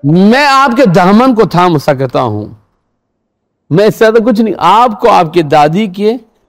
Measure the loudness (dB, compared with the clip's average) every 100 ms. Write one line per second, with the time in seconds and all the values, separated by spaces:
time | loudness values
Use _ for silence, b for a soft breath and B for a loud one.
0 | 0 2 2 2 2 0 0 0 2 2
1 | 2 2 2 2 0 2 0 0 -2 -4
2 | -4 -4 -4 -6 -10 -18 _ _ _ _
3 | _ _ _ _ _ _ _ 0 0 0
4 | 0 0 0 -2 -2 -2 0 2 0 0
5 | 0 0 0 -2 0 2 2 0 -6 -4
6 | -4 -4 _ _